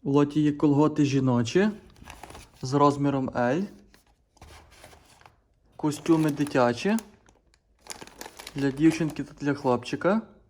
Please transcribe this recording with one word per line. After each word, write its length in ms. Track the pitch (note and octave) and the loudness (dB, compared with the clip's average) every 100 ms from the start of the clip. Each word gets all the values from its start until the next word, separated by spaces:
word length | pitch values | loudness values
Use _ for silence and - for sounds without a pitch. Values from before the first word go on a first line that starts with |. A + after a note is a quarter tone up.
В 60 | - | 2
лоті 320 | C#3 D3 D3+ | 2 2 2
є 100 | D3+ | 0
колготи 540 | D3 D#3 C#3 D3+ D3+ C#3+ | 2 2 4 2 2 0
жіночі 640 | C3+ C3 A#2+ A#2 F3+ G#3 G#3 - - - - - - - _ | 2 2 0 0 0 0 -2 -16 -20 -20 -20 -20 -20 -20 _
з 120 | B2+ | -4
розміром 560 | C#3 C#3+ C#3 C#3+ C#3 C3 | 2 2 2 -2 -2 -4
L, 380 | - B2 D3 G3+ - _ _ _ _ _ _ - - - - - - _ _ - _ _ _ _ _ | -2 -2 -2 -4 -10 _ _ _ _ _ _ -20 -20 -20 -20 -20 -20 _ _ -20 _ _ _ _ _
костюми 560 | D#3 D3 - D#3+ D#3 | -4 -4 2 2 2
дитячі 680 | C#3 C#3+ C#3+ B2 A#2 F#3+ A3+ - - _ _ _ _ _ _ - - - - - - - - | 0 -2 2 2 2 -2 -2 -4 -20 _ _ _ _ _ _ -20 -20 -20 -18 -20 -18 -16 -4
для 160 | C#3 | -4
дівчинки 520 | C3 D#3+ D#3 D#3+ - | 2 2 2 -4 -6
та 100 | C#3+ | -12
для 200 | - C#3+ | -8 -4
хлопчика 680 | C#3 C3+ B2 B2 - E3+ G#3+ G#3+ - _ | -2 0 -2 -2 -4 0 0 -2 -20 _